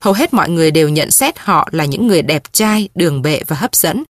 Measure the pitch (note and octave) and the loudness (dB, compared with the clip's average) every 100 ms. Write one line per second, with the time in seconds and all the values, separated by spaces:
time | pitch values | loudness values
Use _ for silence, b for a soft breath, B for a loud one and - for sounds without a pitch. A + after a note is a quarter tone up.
0 | G#3 G3 D#4+ A3+ - E3+ D#3+ D#3 D3+ D3+ | -2 0 0 0 0 2 2 4 2 0
1 | - - C#4 - - E3+ - D#3+ D3 - | 0 0 0 -2 0 0 0 -2 -4 0
2 | A#3 F3+ C#3+ D3+ - - G#3+ G#3+ G3 - | 2 2 2 -2 -2 -2 0 0 -2 -2
3 | E3+ C#3 C#3+ D#3 - D3+ A3 - E3+ F#3+ | -2 0 -2 -2 -4 -4 -4 -2 -2 -2
4 | D#4 | -6